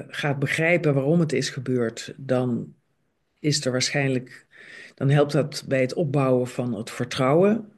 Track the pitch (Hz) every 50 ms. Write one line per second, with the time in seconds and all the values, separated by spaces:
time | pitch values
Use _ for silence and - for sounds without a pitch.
0 | - - - - - 143 135 143 143 - - 160 160 165 180 170 165 151 135 139
1 | 131 143 170 175 160 151 131 120 - - - 135 120 131 127 123 117 113 110 -
2 | - - - - 139 127 127 123 127 123 117 110 - - - _ _ _ _ _
3 | _ _ _ _ _ _ _ _ - 151 139 147 - 131 123 127 123 - - 147
4 | 139 135 131 127 127 - - - - _ _ - - - - - - - - -
5 | - 139 147 143 147 147 160 147 127 147 - - - - 139 131 131 123 - -
6 | 170 135 139 147 135 131 131 123 123 123 - - 123 123 113 95 113 - - -
7 | 123 - - - 127 131 147 170 196 208 220 226 - - -